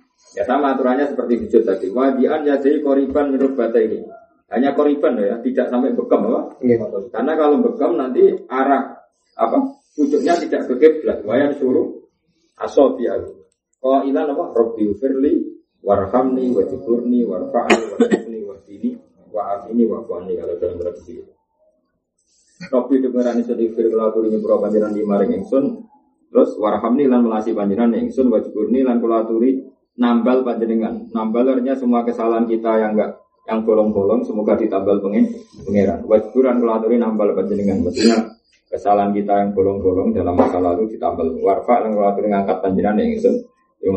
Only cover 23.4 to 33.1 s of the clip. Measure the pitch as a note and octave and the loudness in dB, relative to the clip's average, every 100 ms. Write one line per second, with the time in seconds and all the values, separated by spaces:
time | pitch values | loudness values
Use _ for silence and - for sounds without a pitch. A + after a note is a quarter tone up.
23.4 | A#2 A2+ A2+ A#2+ A2+ A2 G#2+ A2+ A2 G#2+ | -2 -2 -2 0 0 2 0 0 0 -2
24.4 | G2+ G#2 G2+ G#2+ G#2 G#2 G2+ G2+ G2 - | 0 0 2 0 0 -2 -2 0 0 -2
25.4 | - C3+ C#3 - - _ _ _ _ A#2+ | 0 0 0 -4 -14 _ _ _ _ 2
26.4 | - - G#2 G#2 A#2 B2+ C#3 B2 A#2 A2 | 2 0 -2 -2 0 2 4 4 2 0
27.4 | A2 G#2+ G2+ G2+ A#2+ A2+ A#2+ C3+ B2+ G#2+ | -2 -2 -2 2 2 2 -2 0 2 2
28.4 | - G#2 G#2 B2+ C3 A#2+ A2+ A2+ A2 A2+ | 0 -4 0 2 2 0 0 0 0 0
29.4 | B2+ C3 - _ _ - A#2+ A#2 A#2 B2+ | 2 0 -6 _ _ -2 0 2 2 0
30.4 | B2 A2 A2 A2+ G#2+ - - A2+ A2 A#2 | 0 -2 -2 -2 -2 -6 -8 -6 -2 0
31.4 | C3 B2+ B2 C3 A#2+ A#2+ A#2 A#2 A#2+ A#2 | 2 2 0 -2 0 0 0 -2 -2 0
32.4 | A2+ A2+ A2+ A2 G#2+ G#2+ G#2 | 0 0 0 0 0 0 -2